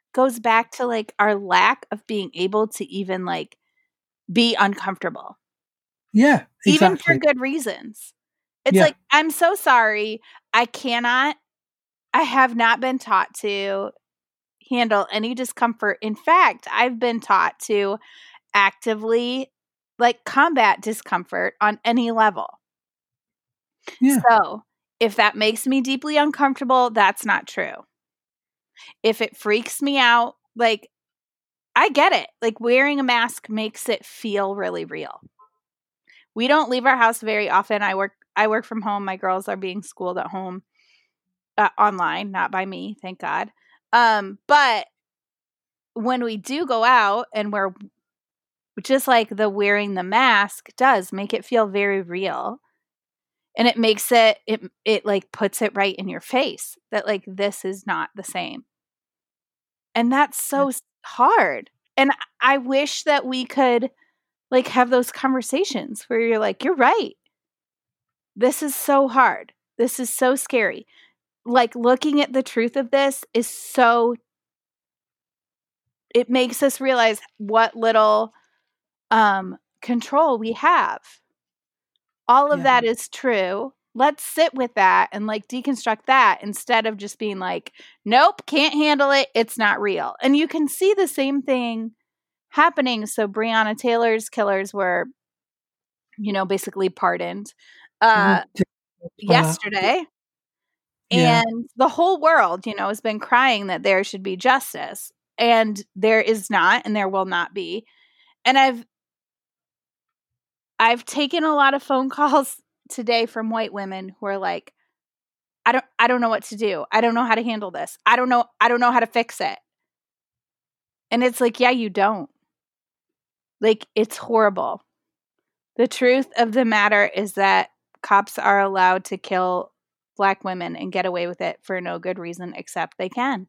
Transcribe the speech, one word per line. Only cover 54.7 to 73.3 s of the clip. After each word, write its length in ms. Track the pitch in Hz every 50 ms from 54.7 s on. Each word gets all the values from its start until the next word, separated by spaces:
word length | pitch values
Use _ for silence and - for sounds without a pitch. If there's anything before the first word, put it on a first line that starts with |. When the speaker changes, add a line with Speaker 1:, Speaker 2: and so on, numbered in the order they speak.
| _ _ -
Speaker 1:
it, 180 | 214 214 196 -
like, 260 | 208 202 190 - _
puts 280 | - - 208 196 - -
it 160 | 226 202 -
right 180 | 196 196 196 185
in 140 | - 196 185
your 140 | 170 170
face 560 | - - - 247 294 - - - - - - _ _ _
that, 160 | 220 208 -
like, 160 | - 208 190 -
this 400 | 202 185 190 202 202 196 - -
is 200 | 190 196 190 -
not 220 | 202 175 160 - - _
the 80 | 202 185
same. 400 | - - 185 - - - - - _ _ _ _ _ _ _ _ _ _ _ _ _ _ _ _ _ _ _ _ _ _ _ _ _ -
And 160 | 233 233 240
that's 320 | 262 277 294 285 - -
so 200 | - - 277 277
Speaker 2:
Yeah. 60 | 277 269
Speaker 1:
s-, 140 | 247 - - _ _ _ -
hard. 640 | - - - 247 320 453 415 214 160 131 107 - - _ _ _ _ _ 262
And 140 | 269 285 277 - - - _ -
I 160 | 233 262 277
wish 460 | 277 247 254 269 269 294 277 - -
that 240 | - 302 285 277 -
we 180 | 254 254 254 247
could, 460 | - - 277 262 247 240 233 254 262 _ _ _ _ _ _ _ _ _ _ _ -
like, 180 | 254 254 247 -
have 200 | - 254 247 240
those 240 | 254 247 247 -
conversations 920 | - - - 262 262 254 220 - 262 311 403 - - 202 - - 214 - -
where 160 | - 233 226
you're 180 | 233 233 226 214
like, 260 | 214 202 196 - -
"You're 100 | 330 359
right. 400 | 269 240 277 403 453 - - - _ _ _ _ _ _ _ _ _ _ _ _ _ _ _ _ _ _ _ _ _ _ _ -
This 280 | 190 233 254 277 -
is 120 | 311 285 -
so 340 | - - - 277 269 277 254
hard. 440 | 226 269 254 202 151 - - - _ _ _ _ _
This 240 | - 233 247 - -
is 80 | 247 -
so 260 | - - 254 254 277
scary." 500 | 262 - - 277 240 208 175 - - - _ _ _ _ _ _ _ _ _ _ _ -
Like, 300 | 233 240 247 240 233 -
looking 460 | 247 233 247 254 254 - 302 285 285
at 100 | 285 -
the 100 | 254 262
truth 340 | 262 - - 233 226 233 -
of 140 | 269 254 233
this 340 | - 277 277 277 269 - - -